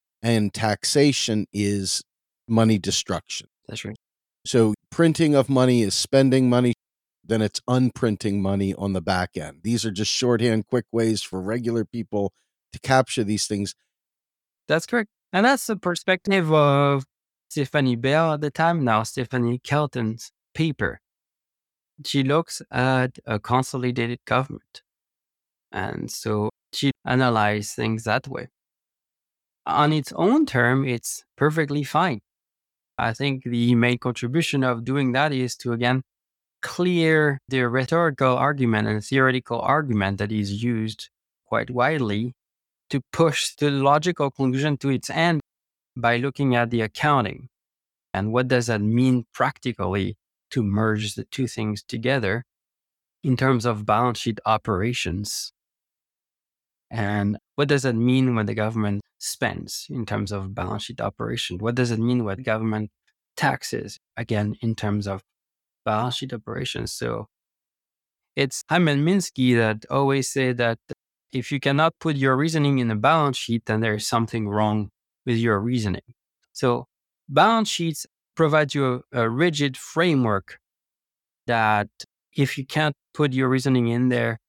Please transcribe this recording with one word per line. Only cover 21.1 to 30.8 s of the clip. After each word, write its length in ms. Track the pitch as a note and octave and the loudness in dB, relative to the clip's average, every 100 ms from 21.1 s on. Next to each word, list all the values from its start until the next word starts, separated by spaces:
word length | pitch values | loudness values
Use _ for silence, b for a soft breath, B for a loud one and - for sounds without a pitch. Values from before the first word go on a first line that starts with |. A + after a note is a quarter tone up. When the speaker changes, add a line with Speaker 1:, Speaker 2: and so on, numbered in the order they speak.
| _ _ _ _ _ _ _ _ - D3 | _ _ _ _ _ _ _ _ -16 -4
Speaker 2:
She 180 | C#3+ | 0
looks 380 | C3+ D3+ E3 - - | 2 2 0 -8 -6
at 480 | B2 B2+ C3 B2+ - - | 0 2 2 0 -4 -6
a 140 | G#2+ | -6
consolidated 800 | - B2 C3 C3+ B2 B2 A#2 A#2+ - | 0 0 0 -2 -4 -2 -4 -4 -2
government. 560 | B2 C3+ - _ - _ _ _ _ _ _ _ _ _ | 0 0 -8 _ -20 _ _ _ _ _ _ _ _ _
And 380 | - F#2+ G1+ - | -8 -6 -6 -8
so 380 | - A2+ G#2+ G#2+ - _ | -8 -4 -2 -2 -6 _
she 180 | - C#3+ - - | -4 -2 -2 0
analyzes 680 | B2+ C3 A2+ G#2 G#2+ G2+ | 2 4 4 2 0 -4
things 320 | - A2+ A2 A2+ | -6 -4 -2 -2
that 220 | A2+ C3+ | -2 -2
way. 200 | C3 B2 _ _ _ _ _ _ _ _ _ _ _ - | -10 -12 _ _ _ _ _ _ _ _ _ _ _ -2
On 280 | G2 D3 | 2 2
its 180 | D#3 C#3 | 2 -2
own 340 | - F3+ C#4 D4+ | 0 2 4 2
term, 400 | B2+ A#2+ C3 | 2 2 2